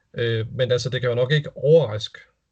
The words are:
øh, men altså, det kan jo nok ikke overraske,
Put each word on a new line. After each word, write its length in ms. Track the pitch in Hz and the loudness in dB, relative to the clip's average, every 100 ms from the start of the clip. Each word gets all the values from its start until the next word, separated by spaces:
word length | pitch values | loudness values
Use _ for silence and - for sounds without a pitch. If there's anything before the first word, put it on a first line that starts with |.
| _ | _
øh, 320 | - 117 113 110 | -6 -4 -2 -4
men 200 | 120 123 | -4 0
altså, 180 | 123 123 | 0 0
det 100 | 123 | -4
kan 100 | 120 | -2
jo 40 | 117 | 0
nok 160 | 127 | 2
ikke 240 | 151 143 - | 0 -2 -2
overraske, 640 | 139 165 120 107 - - - _ _ | 4 4 4 -4 -8 -14 -20 _ _